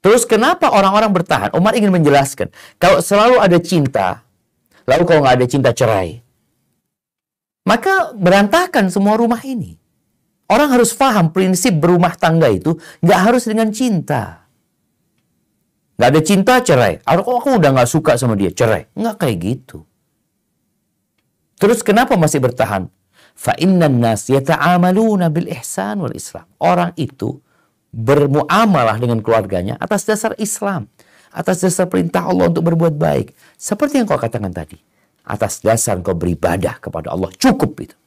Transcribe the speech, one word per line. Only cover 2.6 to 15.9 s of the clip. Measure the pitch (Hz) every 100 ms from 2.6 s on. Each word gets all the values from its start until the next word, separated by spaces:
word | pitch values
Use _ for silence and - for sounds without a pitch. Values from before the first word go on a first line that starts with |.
| - _
kalau | 175 170
selalu | 170 202 226 254
ada | 202 175
cinta, | 170 175 135 113 92 - _ _ _ _ _ _
lalu | - 143 170
kalau | 156
nggak | 143 131
ada | 123
cinta | 139 127
cerai, | 117 117 104 87 - _ _ _ _ _ _ _ _ _ _ _ _ _ _
maka | - 226 381 392 320
berantakan | 240 175 196 202 330 359 285 190
semua | 196 202 220
rumah | 233 233
ini. | 269 247 98 80 _ _ _ _ _ _
Orang | _ 214 294
harus | 247 233
paham | - 269 214 165
prinsip | 185 190 180 254 160
berumah | 175 180 175
tangga | - 170 165 143
itu | 95 151 165 - -
nggak | 170 190
harus | 196 247 233
dengan | 214 220
cinta. | 214 254 185 135 139 92 85 _ _ _ _ _ _ _ _ _ _ _ _ _ _ _